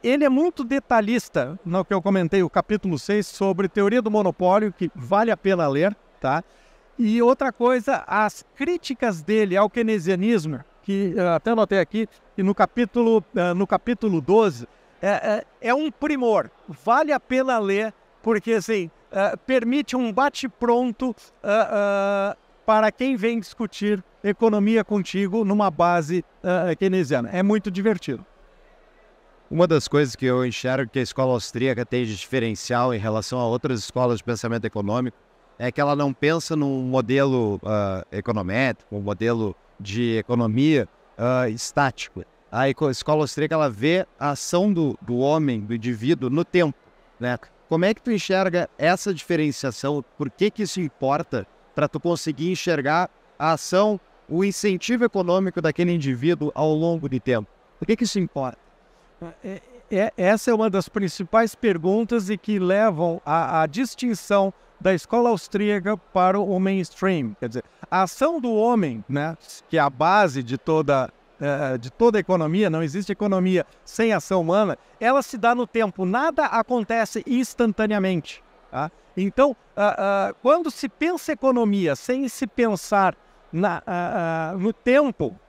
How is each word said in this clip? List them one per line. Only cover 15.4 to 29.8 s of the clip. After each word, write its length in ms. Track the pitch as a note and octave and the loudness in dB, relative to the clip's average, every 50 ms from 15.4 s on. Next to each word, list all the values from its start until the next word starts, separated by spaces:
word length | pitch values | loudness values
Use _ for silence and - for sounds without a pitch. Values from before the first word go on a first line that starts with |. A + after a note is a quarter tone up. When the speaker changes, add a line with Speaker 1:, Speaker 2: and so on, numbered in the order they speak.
| - _ _ _ | -4 _ _ _
Speaker 1:
é 140 | - A3+ B3 | -2 -2 0
um 160 | C#4+ D#4 D#4 | 0 0 -4
primor. 600 | - _ C#4 D4+ D4+ C4+ B3 A#3 G#3+ F#3 C3 G#2+ _ _ _ | -6 _ -4 -2 -2 0 2 2 2 2 0 -2 _ _ _
Vale 460 | - D#3+ - _ G#3+ A#3 C4+ D#4+ D4+ | -20 -20 -8 _ 2 2 2 4 2
a 80 | D4 B3+ | 0 -2
pena 380 | _ _ B3+ C4 C4 C4 B3+ A3+ | _ _ 0 0 0 2 0 0
ler, 340 | G#3 G3 G3 G3+ G#3+ A3 - _ _ _ _ _ | 0 0 0 0 -2 -4 -8 _ _ _ _ _
porque, 300 | - A3 A3+ G#3 - A3+ | -2 0 0 0 0 0
assim, 380 | A3+ A3 F3+ - A3+ G3+ F3 D#3+ _ _ _ _ | 0 0 0 -2 -2 -4 -4 -6 _ _ _ _
ah, 240 | - G3 G3 G3 - | -4 -2 0 0 -2
permite 640 | F3+ _ - C4 C4 A3+ A#3 B3+ D4 C#4+ - - B3+ | -4 _ 0 0 0 2 2 -2 -2 -2 -2 -2 -2
um 120 | B3 A#3 | -2 -2
bate-pronto, 1040 | G3 G3 C4+ C#4+ - - - B3 _ _ A#3+ A#3 A#3 A#3+ B3+ B3 G#3 _ B3+ B3+ A3 _ - - _ _ | 0 0 0 0 0 -4 -10 -10 _ _ 0 2 2 2 2 -2 -4 _ -4 -6 -6 _ -14 -20 _ _
ah, 260 | - G#3 G3+ A3 G#3 - A#3 G3+ G3+ G3+ G3+ G3 G3 G3 G3+ G3 G3 G3+ | -2 0 2 2 2 2 0 0 0 0 0 0 0 0 0 0 -2 -4
ah, 40 | - _ _ _ _ _ _ | -6 _ _ _ _ _ _
para 260 | - A3 G#3+ A3 A3 | 2 4 4 4 2
quem 260 | - _ B3+ C4+ C4+ | 0 _ -2 -2 -2
vem 220 | A3 F#3 A#3 A#3 A3+ | 0 0 -2 -2 -2
discutir 640 | F#3+ - - _ A#3 G3+ - - G3+ G#3 G#3 G3 - _ _ _ - | -6 -8 -8 _ -8 -8 -6 -4 -2 -2 -2 -2 -4 _ _ _ -2
economia 580 | G3+ G3+ _ A3+ A3+ G#3+ G#3 G3 G#3+ A3+ A3+ | -2 0 _ 2 2 4 4 2 4 4 2
contigo 640 | G3 - G#3 G#3 F3+ - - F#3 G3+ F#3+ F3+ A3+ A3 | 2 0 -2 -2 -2 -2 -2 -2 -2 -2 0 -2 0
numa 260 | G3 G3+ G#3 G#3 F#3+ | 0 2 2 2 0
base, 540 | D#3 - E3+ F3 F3 F3 D#3+ C#3+ F3 F3+ - _ _ _ | 2 2 2 4 4 2 0 0 -2 -4 -4 _ _ _
ah, 320 | - F#3 F3+ F3+ F3+ F3+ D#3+ | -2 -2 0 0 0 0 0
keynesiana. 540 | - F#3+ G3 F#3 F#3 F3 B2 D3 B2+ A#2 - | 0 0 0 2 2 0 2 0 -2 -2 -2
É 140 | - F3+ | -2 0
muito 280 | F#3+ G3+ G#3+ G#3+ - G#3+ | 2 2 2 2 0 -4
divertido. 540 | F3 F#3+ G3 A3+ G#3+ F3+ - - C3 A2 - _ _ _ - _ _ _ _ _ _ _ _ _ _ _ _ _ _ _ _ _ _ _ _ _ | -6 -2 0 0 0 0 -4 -8 -8 -8 -10 _ _ _ -20 _ _ _ _ _ _ _ _ _ _ _ _ _ _ _ _ _ _ _ _ _
Speaker 2:
Uma 140 | - D#3+ F3 | 2 2 4
das 220 | E3+ D#3+ C#3+ | 4 4 2